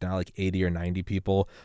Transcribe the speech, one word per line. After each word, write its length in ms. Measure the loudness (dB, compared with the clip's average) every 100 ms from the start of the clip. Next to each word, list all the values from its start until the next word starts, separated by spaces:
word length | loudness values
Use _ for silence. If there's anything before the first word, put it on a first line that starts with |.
now, 140 | -4 -2
like, 160 | -4 -2
eighty 260 | -2 2 2
or 40 |
ninety 320 | 0 -2 -2
people 460 | -2 -2 2 2 2 -4